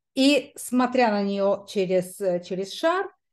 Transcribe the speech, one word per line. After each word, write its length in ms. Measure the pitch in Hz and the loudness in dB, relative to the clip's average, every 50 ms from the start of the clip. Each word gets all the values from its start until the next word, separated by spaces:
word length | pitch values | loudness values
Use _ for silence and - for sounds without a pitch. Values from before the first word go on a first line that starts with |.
| _ _ _ | _ _ _
И 380 | 262 262 277 294 262 - - _ | 2 4 4 4 2 0 -4 _
смотря 540 | - - - 247 254 254 240 247 262 247 220 | -16 -8 -2 0 0 0 2 2 2 2 4
на 100 | 208 202 | 2 0
неё 440 | 196 202 202 196 196 196 202 196 - - | 0 -2 0 0 0 0 0 -2 -4 -6
через, 520 | - 208 190 175 185 185 175 185 - - | -4 -2 0 2 0 0 0 -2 -6 -4
э, 220 | 202 185 175 175 180 | -2 -2 -2 -2 -4
через 260 | - 190 180 196 196 - | -6 -6 -6 -6 -8 -6
шар, 360 | - - 330 349 381 392 381 - _ _ _ | -2 0 0 0 0 -2 -6 -10 _ _ _